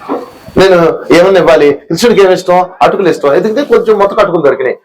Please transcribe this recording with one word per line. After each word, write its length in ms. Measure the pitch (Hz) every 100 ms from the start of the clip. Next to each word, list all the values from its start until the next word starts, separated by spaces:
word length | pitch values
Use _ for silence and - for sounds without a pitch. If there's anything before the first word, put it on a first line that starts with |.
| - - - - - -
నేను 480 | 190 180 165 - -
ఏమన్నా 260 | 165 185 190
ఇవ్వాలి, 320 | 156 156 147
కృష్ణుడికి 520 | 143 - 165 233 190
ఏమి 80 | 190
ఇష్టం? 340 | 180 180 180 175 -
అటుకులు 260 | 156 - 165
ఇష్టం. 240 | - 143
ఎందుకంటే 320 | 151 214 220
కొంచెం 340 | 285 226 220 208
మొత్తం 200 | 196 214
అటుకులు 240 | 196 160
దొరికినాయి, 360 | 139 120 127 -